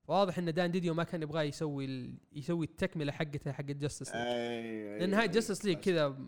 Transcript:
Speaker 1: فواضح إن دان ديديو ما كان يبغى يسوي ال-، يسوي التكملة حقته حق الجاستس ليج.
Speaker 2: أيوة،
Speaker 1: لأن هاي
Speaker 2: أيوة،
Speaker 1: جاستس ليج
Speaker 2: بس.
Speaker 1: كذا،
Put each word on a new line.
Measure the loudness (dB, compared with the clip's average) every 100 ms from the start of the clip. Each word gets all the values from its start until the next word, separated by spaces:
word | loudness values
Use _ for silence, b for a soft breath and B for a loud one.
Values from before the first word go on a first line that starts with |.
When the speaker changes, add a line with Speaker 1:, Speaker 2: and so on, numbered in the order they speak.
Speaker 1:
فواضح | 0 4 4 2
إن | 0
دان | 2 2
ديديو | 2 2
ما | 2
كان | 0 -2
يبغى | -2 0 0
يسوي | 0 -2 -2 -4
ال-، | -4 -6 -12 -14
يسوي | -8 -2 0 0
التكملة | 0 -2 0 -2
حقته | -2 -2 -4 -4
حق | -4 -6
الجاستس | -2 -2 -4 -6
ليج. | -2
Speaker 2:
أيوة، | 0 0 0 -2 -4 -6 -6 -2
Speaker 1:
لأن | 2
هاي | 4
Speaker 2:
أيوة، | 4
Speaker 1:
جاستس | 2 2 0 0
ليج | 0
Speaker 2:
بس. |
Speaker 1:
كذا، | 2 4 2 0